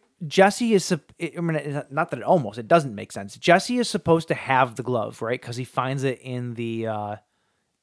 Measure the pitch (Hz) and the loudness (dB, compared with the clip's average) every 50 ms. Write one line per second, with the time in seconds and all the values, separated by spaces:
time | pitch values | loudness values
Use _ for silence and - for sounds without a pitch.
0 | _ _ _ - 180 147 - - 190 202 202 - 240 226 226 190 - - 185 147 | _ _ _ -14 -12 0 4 4 4 4 4 2 0 2 2 2 2 2 -2 -4
1 | - _ _ - 170 156 - 165 170 170 160 151 143 147 139 143 - - 135 151 | -4 _ _ -8 -8 -8 -6 -4 -2 -2 -2 -2 -4 -4 -6 -6 -8 -6 -4 -4
2 | 160 - - 127 101 113 175 180 131 104 101 120 117 107 165 170 151 135 107 101 | -2 -2 -4 -4 0 2 2 2 2 0 -6 -6 0 4 4 4 4 2 -6 -8
3 | 101 - - 113 98 101 - - - 170 170 185 - - 247 247 233 - - 202 | -10 -10 -10 -10 -10 -10 -12 -2 4 6 6 6 4 2 0 0 0 0 -2 -2
4 | - 170 165 165 160 - 156 - - - 135 127 131 123 113 110 120 117 123 117 | 2 4 4 4 2 0 -4 -4 0 2 4 4 4 2 0 -4 -4 -2 -2 -2
5 | 104 113 117 - 117 110 127 127 - - 117 123 127 - - - 123 131 135 139 | -2 -4 -8 -6 -4 -4 -4 -4 -6 -8 -10 -10 -10 -6 -4 -4 -2 -2 -2 -2
6 | 131 139 127 - - 127 127 123 123 123 117 113 117 113 113 113 113 110 107 104 | -2 -2 -4 -4 -6 -8 -8 -8 -6 -8 -6 -6 -6 -4 -4 -4 -4 -4 -4 -4
7 | 104 104 104 107 _ _ _ _ _ _ _ _ _ _ _ _ | -6 -8 -8 -12 _ _ _ _ _ _ _ _ _ _ _ _